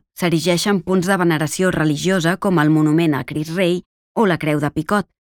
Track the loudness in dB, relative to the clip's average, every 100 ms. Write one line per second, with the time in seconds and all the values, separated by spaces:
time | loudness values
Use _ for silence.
0 | _ -6 -2 0 0 0 0 -2 0 -2
1 | 0 0 2 0 -2 -2 -2 0 0 0
2 | 0 0 0 0 0 2 2 4 2 2
3 | 2 0 -4 -6 -6 -2 0 -2 -6 _
4 | _ -2 0 0 0 0 -2 -4 -2 -2
5 | -4 _